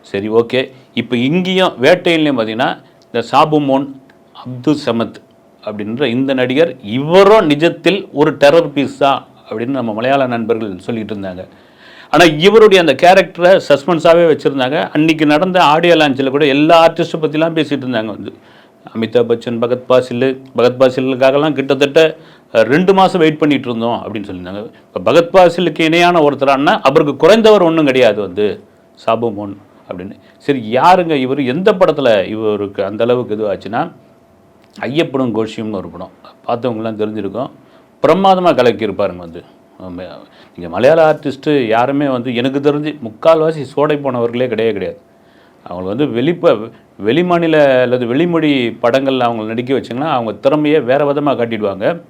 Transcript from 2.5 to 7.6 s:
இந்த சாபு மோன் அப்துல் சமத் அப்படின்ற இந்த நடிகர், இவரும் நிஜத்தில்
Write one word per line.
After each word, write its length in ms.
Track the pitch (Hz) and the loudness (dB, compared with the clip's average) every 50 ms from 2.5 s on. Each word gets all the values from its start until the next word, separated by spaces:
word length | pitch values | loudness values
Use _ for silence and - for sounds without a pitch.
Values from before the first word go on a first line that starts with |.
| 110 110 135 156 180 - - _ _ _ _ _ _ | -2 -4 -4 -4 -4 -8 -14 _ _ _ _ _ _
இந்த 140 | 117 117 - | -6 -6 0
சாபு 300 | - 135 156 156 151 151 | 2 2 2 4 2 0
மோன் 400 | 147 139 135 135 143 - - - _ _ _ _ _ _ _ | 0 0 0 -2 -2 -4 -10 -18 _ _ _ _ _ _ _
அப்துல் 420 | - - 123 127 127 123 151 151 | -20 -16 -16 -14 -8 -2 -2 -2
சமத் 480 | 147 - - 113 113 113 110 - - _ _ _ _ _ _ _ _ _ | -2 -2 -4 -2 -2 -4 -6 -8 -18 _ _ _ _ _ _ _ _ _
அப்படின்ற 380 | - 107 104 104 104 113 117 113 | -12 -10 -10 -8 -8 -6 -4 -2
இந்த 320 | 117 113 123 135 135 135 | -2 -2 -2 -2 -2 0
நடிகர், 420 | 131 127 127 127 139 160 170 - - - | -2 -2 -2 2 0 0 0 -2 -10 -12
இவரும் 680 | 101 107 127 143 151 170 185 196 196 214 - 196 156 | -8 -6 -6 -4 2 4 6 6 6 6 4 4 2
நிஜத்தில் 580 | 147 143 | 0 2